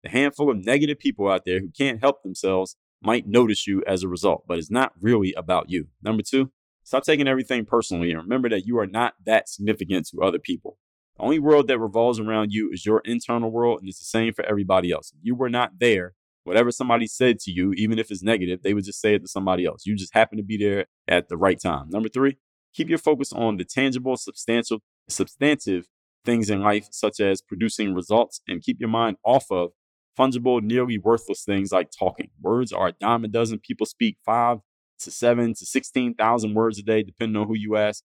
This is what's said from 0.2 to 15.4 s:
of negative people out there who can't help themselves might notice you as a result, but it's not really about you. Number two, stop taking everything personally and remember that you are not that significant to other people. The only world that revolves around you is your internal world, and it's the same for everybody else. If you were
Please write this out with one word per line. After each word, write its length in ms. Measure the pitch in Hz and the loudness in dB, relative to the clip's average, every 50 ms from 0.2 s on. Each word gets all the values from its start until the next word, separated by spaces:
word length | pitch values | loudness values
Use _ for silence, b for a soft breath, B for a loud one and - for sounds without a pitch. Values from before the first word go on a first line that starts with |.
| 139 143 - - 147 143 | 2 2 0 2 0 2
of 140 | 120 98 92 | 2 0 0
negative 360 | 113 131 143 151 147 147 _ | 2 2 2 2 0 -2 _
people 300 | - 143 113 - 98 98 | -2 -2 -2 0 0 2
out 140 | 95 92 _ | 2 0 _
there 140 | 90 90 95 | -2 -2 -2
who 100 | 98 87 | -2 -6
can't 300 | - - 139 139 120 107 | -4 -2 -2 -2 -2 2
help 240 | 127 139 139 _ _ | 0 0 0 _ _
themselves 540 | 95 90 - - 95 95 92 95 - - _ _ _ _ _ | -12 -10 -4 -2 0 0 0 0 -2 -8 _ _ _ _ _
might 260 | - 104 117 123 - | 0 0 0 0 0
notice 380 | 104 101 120 123 107 104 - - | 4 4 4 6 6 2 -2 -2
you 160 | 101 98 95 - | -2 -2 -2 0
as 160 | - 98 90 92 | 0 -2 -2 -2
a 60 | 92 | -4
result, 340 | 90 87 101 98 80 - _ | -4 0 2 2 2 2 _
but 120 | - 87 | -6 -6
it's 140 | 85 80 - | -6 -4 -2
not 200 | 104 123 131 - _ 85 | 0 0 0 0 _ _
really 340 | 95 113 123 107 98 92 - | 2 2 4 4 2 0 -2
about 360 | 90 85 80 92 82 80 78 | -6 -2 0 0 0 0 -2
you. 180 | 90 85 76 - _ _ | -4 -6 -6 -6 _ _
Number 200 | 92 107 113 107 | -4 -2 -2 -2
two, 300 | 107 - - 135 131 131 _ _ _ _ _ _ _ | -2 0 0 0 0 0 _ _ _ _ _ _ _
stop 200 | - - 135 - | -2 -2 -2 2
taking 260 | - 160 143 143 135 | 2 2 2 2 0
everything 360 | 135 131 127 - 131 120 107 | 0 0 -2 -2 -4 -4 0
personally 460 | - - 117 110 - 98 85 85 87 | 2 2 2 2 0 -4 -2 -2 -2
and 100 | 82 80 | -2 -4
remember 280 | 80 95 123 131 123 117 | -4 -2 -2 -2 0 0
that 160 | 113 117 92 | -2 -2 -2
you 120 | 110 120 | -2 -2
are 100 | 117 104 | -2 -2
not 280 | 95 92 113 120 117 _ _ 90 | -2 -2 -2 -2 -2 _ _ _
that 220 | 110 110 107 - | 2 2 2 2
significant 600 | - - - 101 107 107 - 98 80 92 87 80 | 0 -12 -4 -2 -2 -2 -2 -2 -2 -2 -2 -2
to 140 | - - - | -4 -4 0
other 180 | 90 98 82 71 | 0 0 0 -2
people. 380 | - - 87 80 _ - - _ _ _ _ _ _ _ _ | -6 -6 -8 -8 _ -16 -18 _ _ _ _ _ _ _ _
The 80 | - - | -6 -2
only 160 | 123 151 156 | 0 0 2
world 280 | 143 151 151 147 139 | 4 6 6 6 6
that 120 | 139 131 117 | 4 0 -2
revolves 400 | 113 107 98 113 117 123 123 110 | -2 -2 0 2 2 2 2 0
around 320 | 107 110 110 107 107 101 | -2 -2 0 0 0 0
you 200 | 101 110 107 92 | -2 -2 -2 -4
is 140 | - 90 - | -6 -4 2
your 140 | 104 110 107 - | 2 2 2 2
internal 460 | 107 120 117 - - 120 117 117 113 | 0 -4 -4 -2 -2 -2 -2 -2 -2
world, 280 | 110 117 120 120 113 - | 0 2 2 2 2 0
and 100 | 92 95 | -4 -12
it's 100 | 92 - | -14 -14
the 60 | - | -10
same 280 | - - 113 113 113 110 | -2 0 0 0 0 -2
for 120 | - - | -4 -2
everybody 460 | - 107 101 98 90 95 92 87 87 | -2 0 -2 2 2 2 2 2 2
else. 200 | 82 73 - - _ | -2 -2 -4 -12 _
If 60 | _ | _
you 140 | 85 113 127 | -4 -4 -2
were 140 | 123 | -2